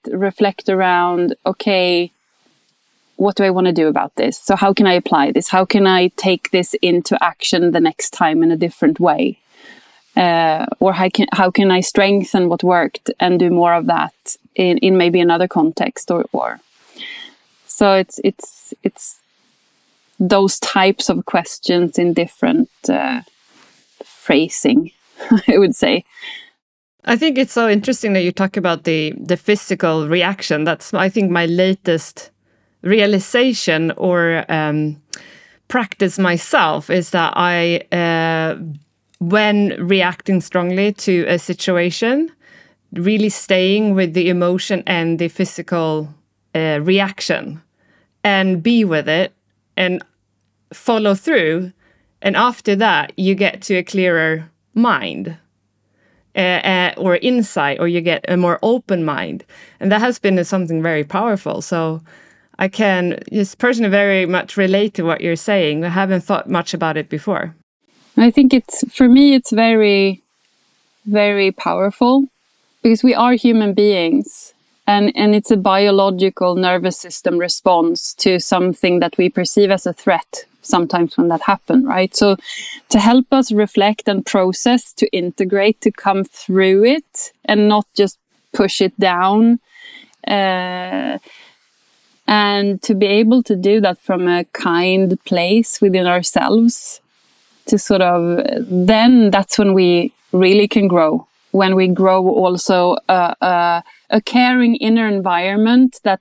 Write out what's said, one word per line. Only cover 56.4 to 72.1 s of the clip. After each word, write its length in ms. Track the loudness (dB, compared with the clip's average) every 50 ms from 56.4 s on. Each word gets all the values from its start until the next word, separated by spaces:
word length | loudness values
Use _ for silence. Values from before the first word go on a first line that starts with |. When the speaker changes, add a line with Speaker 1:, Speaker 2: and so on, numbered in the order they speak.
| -2 -2 -2 -2 -2 -2 0 0 0 -2 -4
Speaker 2:
or 200 | -4 -2 0 0
insight, 600 | 0 0 0 0 0 -2 -2 -2 -4 -2 -2 -2 -2
or 80 | -4
you 140 | -2 -2 -2
get 240 | -2 -2 -4 -4 -4
a 100 | -4 -2
more 200 | 0 0 0 -2 -2
open 440 | -2 -2 -2 -2 -2 -4 -4 -4 -2
mind. 400 | -4 -4 -6 -6 -8 -10 -14 -16 _ -20 -20 -20 -20 _ -6
And 120 | -2 0
that 100 | 0 0
has 180 | 0 -2 -2 -2
been 240 | -2 0 0 0 -2
something 380 | -2 -4 -4 -4 -4 -4 -4
very 220 | -2 -2 -4 -4 -6
powerful. 580 | -4 -4 -4 -2 -2 -4 -4 -6 -8 -8 -8
So 400 | -8 -6 -4 -4 -4 -4 -6 -8 -12 _ -20 -20 _ _ _ _ _ _ -6 -4
I 80 | -4
can 520 | -4 -2 0 0 0 2 0 0 -4 -4 -6 -10 -6
just 260 | -4 -4 -4 -4 -4
personally 320 | -2 -2 -2 0 0 0 0
very 360 | 2 2 2 2 2 0 0
much 320 | 0 -2 -4 -4 -4 -2
relate 360 | -2 0 2 2 0 0 -2 -4
to 80 | -4 -2
what 180 | -2 -2 -2
you're 160 | -2 -4 -4
saying. 480 | -4 -2 -2 0 0 0 0 -2 -2 -4
I 40 | -2
haven't 320 | -2 -2 0 0 -2 -2
thought 280 | -2 -2 -4 -4 -2 -2
much 240 | -4 -4 -4 -4 -6
about 240 | -4 -4 -4 -4
it 100 | -4 -6
before. 480 | -6 -8 -8 -4 -4 -4 -4 -6 -8 -12 _ _ _ _ _ _ _ _ _ _ _ 2
Speaker 1:
I 140 | 4 4 4
think 220 | 6 4 4 4 4
it's, 300 | 2 0 -2 -6 -6 -6 -4 0
for 140 | 4 6
me, 260 | 6 8 8 6 6 4
it's 180 | 2 0 0
very, 720 | 0 2 2 2 4 4 4 4 4 2 2 0 -2 -4 _ _ _ _ _ _ _ _ _ _ _ _ _ _ _ _ -6
very 460 | -2 0 2 2 2 2 2 0 0 -2
powerful 720 | -2 -4 -4 -2 0 -2 -2 0 0 2 2